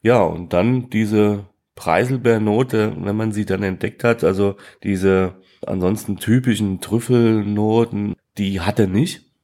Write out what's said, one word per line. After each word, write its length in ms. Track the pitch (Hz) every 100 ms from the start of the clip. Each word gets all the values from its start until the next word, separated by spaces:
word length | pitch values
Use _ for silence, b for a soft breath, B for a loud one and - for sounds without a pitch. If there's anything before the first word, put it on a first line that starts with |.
Ja, 180 | 110 120
und 300 | 85 82 87
dann 380 | 87 113 127 127
diese 540 | 107 107 107 104 101 98 _ _ -
Preiselbeernote, 1200 | - 82 127 131 120 113 107 107 127 110 107 -
wenn 160 | 95 104
man 140 | 113
sie 160 | 104 104
dann 160 | 95
entdeckt 400 | 101 95 101 -
hat, 220 | 117 117
also 320 | 82 95 101 98 B B
diese 540 | 104 95 95 95 92 92 b b
ansonsten 520 | - 95 90 107 - 98
typischen 640 | - 123 123 104 104 95
Trüffelnoten, 1400 | - 113 - 123 117 110 101 104 107 113 117 104 104 - _ -
die 240 | 98 95
hat 200 | 87 -
er 80 | 98
nicht 420 | 95 175 - _ _